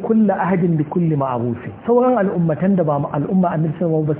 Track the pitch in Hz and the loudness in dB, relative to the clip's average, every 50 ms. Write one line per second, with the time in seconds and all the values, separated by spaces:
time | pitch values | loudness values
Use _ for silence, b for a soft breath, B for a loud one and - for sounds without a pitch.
0 | - - 226 220 214 202 190 - 190 175 196 180 185 175 165 156 151 151 - 180 | 0 2 2 4 4 2 2 0 0 0 0 0 2 2 0 0 -2 -2 -2 0
1 | 170 160 156 143 135 131 127 120 117 123 117 120 - - - - - 214 240 240 | 0 0 0 0 0 0 -2 -2 -2 -2 -4 -6 -8 -12 -14 -8 -2 2 2 4
2 | 247 254 254 226 196 196 - 175 170 165 151 - 180 196 202 180 165 156 143 143 | 4 4 2 2 0 0 0 0 0 0 0 0 0 2 2 2 2 0 0 0
3 | 147 - - 147 143 - 196 185 180 175 170 151 160 160 147 - 180 165 160 156 | -2 -4 -4 -4 -4 0 0 0 2 0 0 -2 -2 -2 -2 -2 -2 0 0 0
4 | 156 151 151 151 | 0 -2 -2 -4